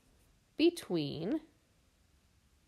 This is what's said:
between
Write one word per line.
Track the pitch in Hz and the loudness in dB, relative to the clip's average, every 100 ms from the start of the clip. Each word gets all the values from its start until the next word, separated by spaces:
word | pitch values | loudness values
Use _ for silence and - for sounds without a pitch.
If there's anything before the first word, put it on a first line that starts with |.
| - - - _ _ - | -20 -20 -20 _ _ 2
between | 330 339 - 175 143 135 170 311 - - _ _ _ _ _ _ _ _ _ _ | 2 2 -4 -2 -2 -4 -4 -4 -6 -20 _ _ _ _ _ _ _ _ _ _